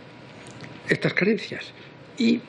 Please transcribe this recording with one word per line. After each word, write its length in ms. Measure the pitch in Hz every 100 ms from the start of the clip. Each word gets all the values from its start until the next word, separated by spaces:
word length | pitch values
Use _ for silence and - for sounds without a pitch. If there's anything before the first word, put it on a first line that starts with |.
| - - - - - - - - -
estas 260 | 143 151
carencias 580 | - 185 208 - - - - - - - -
y 200 | 233 233